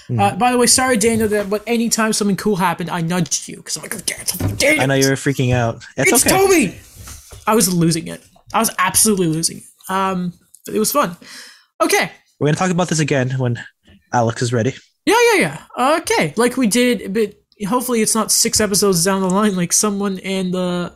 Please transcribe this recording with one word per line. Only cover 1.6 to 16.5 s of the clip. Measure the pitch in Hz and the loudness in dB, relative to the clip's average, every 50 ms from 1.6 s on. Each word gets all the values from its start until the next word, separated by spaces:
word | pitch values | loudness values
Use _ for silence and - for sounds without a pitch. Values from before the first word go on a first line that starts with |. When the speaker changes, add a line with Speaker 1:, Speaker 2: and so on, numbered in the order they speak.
| - - | -2 -2
Speaker 2:
anytime | 240 226 233 226 - - 220 220 | -2 0 0 0 0 0 0 0
something | 208 - 214 202 190 - | 0 0 0 0 0 0
cool | - 214 208 | 0 0 0
happened, | 170 190 175 165 - 180 165 | 2 0 0 0 -2 -4 -6
I | 156 175 | -4 -4
nudged | 165 165 180 180 165 - - - - - | -4 -2 0 -2 -2 -2 -4 -6 -6 -8
you, | - - | -14 -14
'cause | - - - 156 | -12 -12 -12 -10
I'm | - | -10
like, | - - | -10 -12
"Oh, | 196 - | -8 -6
damn, | - - - | -6 -6 -6
it's | - - - - - - - - | -6 -8 -6 -4 -4 -4 -2 0
Daniel." | - 277 311 294 | 2 2 2 2
Speaker 1:
I | 131 135 | 2 2
know | 135 | 2
you | 135 135 135 | 2 2 2
were | 135 | 0
freaking | 131 - 143 135 - 131 123 123 | 0 -2 -2 -2 0 0 2 2
out. | 123 117 117 117 120 - - - | 2 2 0 -2 -6 -10 -10 -4
It's | - 131 381 | -2 0 2
Speaker 2:
It's | - 254 - | 2 2 2
Speaker 1:
okay. | - 320 | 2 2
Speaker 2:
Toby! | 381 392 381 381 330 233 170 - - - - - - - - - - - - - - - | 4 4 4 4 4 2 0 -4 -8 -18 -20 -20 -20 -20 -18 -20 -20 -20 -20 -20 -8 -2
I | 214 220 | 0 2
was | 233 - 190 | 2 2 2
losing | 180 170 165 170 156 160 170 170 | 2 2 2 2 2 0 -4 -8
it. | 165 - - _ _ _ _ - | -12 -14 -16 _ _ _ _ -4
I | - 208 | -2 -2
was | 226 - - - | -2 -2 -2 -2
absolutely | 180 185 185 - - 220 208 185 180 160 | -2 0 0 2 2 2 2 2 2 0
losing | 156 160 170 - - - | 0 -2 -4 -6 -6 -10
it. | - - - _ - - 190 | -18 -20 -20 _ -10 -6 -4
Um, | 190 190 190 190 180 180 175 175 - _ _ _ _ - | -2 -2 -2 -2 -4 -4 -6 -8 -10 _ _ _ _ -12
but | - - | -6 -4
it | 202 | -2
was | 220 - | -2 0
fun. | - 285 262 180 175 - - - - - - - - - _ _ _ - | 0 0 0 0 -2 -8 -16 -20 -20 -20 -20 -20 -20 -20 _ _ _ -2
Okay. | - 330 - 294 233 156 - - _ _ _ - | -2 0 2 0 0 -2 -6 -12 _ _ _ -2
Speaker 1:
We're | 135 147 | 0 0
gonna | 156 - | 2 2
talk | 185 185 | 0 0
about | 185 170 180 - | 0 0 0 0
this | 170 156 | 0 0
again | 156 135 147 135 127 131 131 131 | 0 2 2 0 0 0 -2 -2
when | 127 123 120 113 - - - _ _ _ - - _ _ | -2 -2 -2 -4 -8 -14 -20 _ _ _ -20 -20 _ _
Alex | - 123 117 113 110 - | 0 2 2 2 0 -2
is | 131 117 | -2 -2
ready. | 123 117 107 131 - - - _ _ _ _ | 0 0 0 -2 -2 -6 -10 _ _ _ _
Speaker 2:
Yeah, | - 392 466 480 480 440 | 2 4 4 4 4 4
yeah, | 359 214 156 147 - - - - - | 4 2 0 -2 -8 -16 -12 -4 -2
yeah. | 247 269 311 320 | 0 2 2 0
Okay. | 330 - 440 440 190 151 - | 0 0 0 0 0 0 0
Like | 214 233 247 | 0 0 0